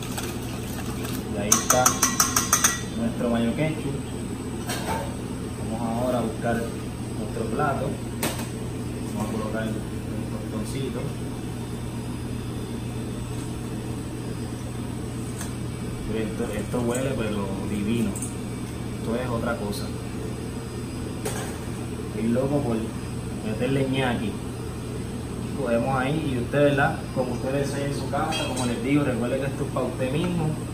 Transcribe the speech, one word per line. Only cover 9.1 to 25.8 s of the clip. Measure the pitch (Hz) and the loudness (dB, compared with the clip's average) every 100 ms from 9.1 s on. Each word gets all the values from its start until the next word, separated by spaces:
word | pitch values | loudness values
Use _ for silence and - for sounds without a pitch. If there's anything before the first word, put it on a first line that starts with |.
| - | -2
Vamos | - | -2
a | 110 | 0
colocar | - 110 | 0 0
el | 110 107 - - - 110 - | 0 -2 -4 -4 -4 -4 -2
tostoncito. | - - 113 - - 127 - - - - - - - - - - - - - - 120 - - - - - - - - - - - - - - - - - 120 123 - - - - - - - - - - - - - - - - - - 110 | -4 -2 -2 -2 -2 -2 -2 -2 -4 -4 -4 -4 -4 -4 -4 -4 -4 -4 -4 -2 -2 -2 -4 -4 -4 -4 -2 -4 -4 -4 -4 -4 -4 -4 -4 -4 -4 -4 -4 -4 -4 -4 -4 -4 -4 -4 -4 -4 -4 -4 -4 -4 -4 -4 -4 -4 -4 -2 0
Esto, | 107 - 117 104 | 0 0 -2 0
esto | - 123 | 0 2
huele | 117 123 135 117 | 2 2 2 2
pero | 107 101 98 95 98 | 0 0 0 -2 0
divino. | 104 101 117 104 - - - - - - - - - | 0 2 4 2 0 -2 -4 -4 -4 -4 -4 -4 -2
Esto | - 117 | 0 0
es | 127 | 0
otra | 117 117 117 | 0 0 0
cosa. | 104 101 - - - - - - - - - - - - - - - - - - - - - - - | 0 -2 -2 -4 -4 -4 -4 -4 -4 -4 -4 -4 -4 -4 -4 -2 -2 -2 -4 -4 -4 -4 -4 -4 -4
Estoy | 107 113 | 0 2
loco | 120 139 143 | 4 4 2
por | 120 113 110 - - - - - 107 | 2 2 0 -4 -4 -4 -4 -4 -2
meterle | 107 127 135 135 | 0 2 4 4
ñaqui. | 135 127 110 98 - - - - - - - - - - - - - | 2 2 2 0 -2 -4 -4 -6 -6 -4 -4 -4 -4 -4 -4 -2 0
Cogemos | 127 117 | 4 4